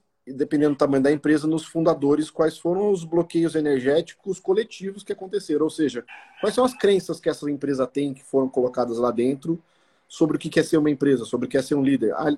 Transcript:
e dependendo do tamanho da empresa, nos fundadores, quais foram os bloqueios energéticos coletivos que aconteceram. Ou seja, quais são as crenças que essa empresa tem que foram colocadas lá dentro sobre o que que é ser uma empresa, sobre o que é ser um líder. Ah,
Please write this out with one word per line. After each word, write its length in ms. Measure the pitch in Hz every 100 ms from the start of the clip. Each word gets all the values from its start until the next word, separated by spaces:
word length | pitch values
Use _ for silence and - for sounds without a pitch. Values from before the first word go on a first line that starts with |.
| _ _ -
e 80 |
dependendo 400 | 131 147 151 147
do 40 | 139
tamanho 260 | 139 135
da 80 | 135
empresa, 360 | 151 147 151 156
nos 180 | 160 -
fundadores, 640 | 165 165 151 143 151 156
quais 280 | - 160 156
foram 340 | 170 180 208
os 120 | 190
bloqueios 520 | 165 170 170 165 165 156
energéticos 840 | 151 135 127 151 165 - 202 180
coletivos 640 | - 196 226 - 190 196
que 100 | -
aconteceram. 520 | 202 190 202 190 147 156
Ou 40 |
seja, 340 | - 147 120 - - - -
quais 140 | 208 233
são 100 | 254
as 80 |
crenças 460 | - 202 190 175 165
que 100 | 160
essa 200 | 147 147
empresa 360 | 143 143 131 127
tem 280 | 143 143
que 100 | 135
foram 260 | - 135 131
colocadas 480 | 131 123 127 120 113
lá 140 | 120
dentro 500 | 113 127 139 165 165 _ _ _ _ _
sobre 300 | - 160 156
o 20 |
que 100 | 165
que 100 | 170
é 40 |
ser 140 | - 160
uma 120 | 151
empresa, 360 | 143 143 127 110
sobre 220 | 120 120
o 20 |
que 80 | 135
é 40 |
ser 140 | 131 147
um 80 |
líder. 300 | 135 135 214
Ah, 220 | 71 151